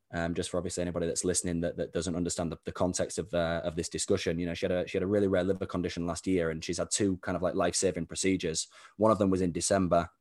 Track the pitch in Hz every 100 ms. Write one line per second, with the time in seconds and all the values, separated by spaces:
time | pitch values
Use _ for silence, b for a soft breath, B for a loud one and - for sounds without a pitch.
0 | _ 85 85 87 87 90 87 87 87 85
1 | 82 80 90 87 92 85 82 - 82 85
2 | 87 82 85 - 85 78 - - 92 90
3 | 87 - 82 85 82 85 90 82 82 80
4 | - 98 92 82 87 85 92 90 85 95
5 | 92 104 98 92 92 92 92 92 87 -
6 | 85 80 95 92 82 80 - 87 85 -
7 | 101 90 - 87 87 92 87 - 95 87
8 | 82 85 95 92 85 82 - B B B
9 | 110 101 98 92 90 85 - 98 90 85
10 | 82 _